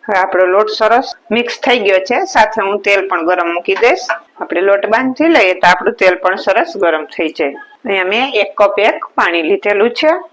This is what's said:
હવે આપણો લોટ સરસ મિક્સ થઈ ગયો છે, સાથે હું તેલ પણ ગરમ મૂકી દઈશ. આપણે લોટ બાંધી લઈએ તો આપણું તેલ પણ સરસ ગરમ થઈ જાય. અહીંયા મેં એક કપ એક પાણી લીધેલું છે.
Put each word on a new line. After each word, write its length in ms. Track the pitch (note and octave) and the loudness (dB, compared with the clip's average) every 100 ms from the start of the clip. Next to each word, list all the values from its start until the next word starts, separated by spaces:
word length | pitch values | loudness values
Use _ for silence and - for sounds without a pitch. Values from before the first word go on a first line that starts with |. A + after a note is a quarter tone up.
| - | -2
હવે 120 | G3 | 0
આપણો 260 | F#3 F3+ F#3 | 0 2 2
લોટ 160 | F#3+ G#3+ - | 2 0 0
સરસ 320 | A3 A#3 C4+ - _ A3 | 2 2 0 -12 _ -2
મિક્સ 200 | A#3+ - - | -2 -4 0
થઈ 140 | B3 G#3 | 0 2
ગયો 140 | F#3 F#3 | 0 0
છે, 80 | B3 F#4+ | -4 -2
સાથે 260 | C#4 G#3+ A3 G3 | 2 2 0 -2
હું 100 | G#3 G3+ | -2 0
તેલ 160 | G3 G3 | 0 0
પણ 180 | F3+ E3 | -2 0
ગરમ 220 | F3+ E3+ E3+ | 0 0 -4
મૂકી 200 | - F#3+ | -2 0
દઈશ. 220 | A#3 F4 - - _ _ | 2 0 -2 -8 _ _
આપણે 200 | F3+ E3+ G3 | -6 -2 0
લોટ 160 | G3 G3+ | 0 2
બાંધી 360 | A3 C4 B3+ D#4 D#4 | 0 -2 0 2 4
લઈએ 180 | F#3+ F3+ | 2 2
તો 60 | F3+ | 2
આપણું 260 | F3+ - A#3 | 2 0 2
તેલ 140 | F#3+ F3+ | 2 2
પણ 160 | F#3 F#3+ G3+ | -2 -2 0
સરસ 260 | G3 A3+ G3 | 0 0 -2
ગરમ 200 | F3 D#3 D3 - | 0 0 -4 -6
થઈ 140 | D#3+ - | -6 -2
જાય. 220 | D3 C#3 - _ B3 | -6 -6 -18 _ -6
અહીંયા 260 | G3 F#3 | -2 -2
મેં 120 | G#3+ C4+ A#3+ | -2 -2 -2
એક 80 | - - | -2 2
કપ 180 | G3+ G3+ G#3+ | 2 4 0
એક 160 | E4+ - - | 0 -6 -2
પાણી 260 | G3+ E3+ D#3+ | 0 0 0
લીધેલું 420 | G3 G#3 G3+ A3+ A#3+ | -2 0 2 0 2
છે. 120 | D#4 F4+ F4 | 0 0 -6